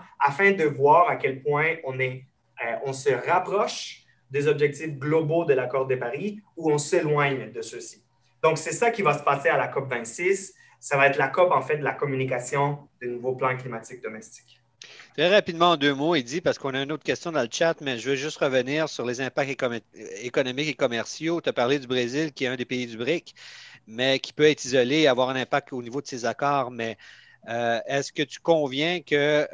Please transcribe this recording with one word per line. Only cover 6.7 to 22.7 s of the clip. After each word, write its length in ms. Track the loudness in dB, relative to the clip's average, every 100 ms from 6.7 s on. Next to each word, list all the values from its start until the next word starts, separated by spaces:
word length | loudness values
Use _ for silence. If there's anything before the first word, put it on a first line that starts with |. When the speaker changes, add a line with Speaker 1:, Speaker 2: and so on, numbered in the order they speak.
Speaker 1:
on 60 | 0
s'éloigne 720 | 2 0 2 2 2 0 -8
de 100 | -12
ceux-ci. 400 | -12 -12 -14 -18 _ _ _ _
Donc, 160 | 2 2
c'est 140 | -2
ça 180 | 0 0
qui 120 | 2
va 140 | 2 2
se 60 |
passer 260 | 0 2 2
à 80 | 2
la 120 | 0
cop 200 | -4 -4
vingt-six. 680 | -6 -6 -4 0 0 -4 -14 -20 _
Ça 180 | -2 4
va 100 | 4
être 100 | 4
la 120 | 0
cop, 240 | 2 4
en 100 | 2
fait, 160 | 0 -2
de 60 |
la 80 | -2
communication 880 | -2 -2 -2 -2 -4 -4 -2 -2 -2 -10 -12
des 80 | -10
nouveaux 260 | -6 -6
plans 220 | -2 -2 -2
climatiques 460 | -6 -10 -12 -14
domestiques. 580 | -12 -14 -18 -20 _ _ _ -20 -20 -20 -12 0
Speaker 2:
Très 180 | 4
rapidement, 360 | 4 2 4 4
en 60 | 6
deux 180 | 4
mots, 200 | 2 2
il 80 | 0
dit, 200 | 0 -2
parce 160 | 0 -2
qu'on 160 | -2
a 80 | -4
une 100 | -4
autre 100 | -4
question 300 | -4 -4 -2
dans 80 | -2
le 80 | -2
chat, 300 | 0 0 0
mais 160 | -4 -4
je 140 | -2
veux 40 |
juste 220 | -2 -4 -2
revenir 520 | 2 2 0 -2 -2
sur 180 | -4 -4
les 160 | -4
impacts 280 | -4 -2 -4
écono-, 300 | -2 -4 -4 -10 -18 -14 -10
économiques 460 | -4 -2 -2 -2 -4
et 60 |
commerciaux. 680 | -2 -2 -2 -6 -6 -4 -2
Tu 80 | -2
as 60 |
parlé 240 | 0 0 0
du 80 | 0
Brésil, 460 | -2 -2 -2 -4
qui 120 | -4
est 40 | -6
un 80 | -4
des 100 |
pays 200 | -6